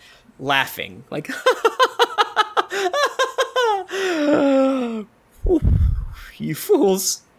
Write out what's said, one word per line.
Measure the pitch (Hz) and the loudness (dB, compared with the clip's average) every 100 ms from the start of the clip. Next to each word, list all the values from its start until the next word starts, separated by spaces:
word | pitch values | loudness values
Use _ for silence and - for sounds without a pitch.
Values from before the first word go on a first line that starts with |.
| - - _ - | -20 -20 _ -10
laughing. | 135 139 127 - - 92 135 | 0 0 0 -4 -10 -12 -10
Like, | 151 151 | -10 -8
<laughs> | - - 466 466 - 494 - 466 - 427 - 427 - 403 381 381 554 554 - 508 - 480 494 480 403 370 381 381 320 294 294 277 269 269 269 240 226 208 _ _ _ - 349 - - - - - - - - | -2 0 2 2 2 0 2 0 0 -2 -2 -2 -2 -4 -2 -2 0 -2 0 -2 -2 -2 0 0 0 -4 -4 -2 0 2 4 4 4 2 0 -4 -6 -10 _ _ _ 0 2 4 4 4 0 -4 -10 -18 -10
"You | 151 156 | -8 -4
fools, | - 370 202 190 190 - _ | 2 4 4 2 0 -6 _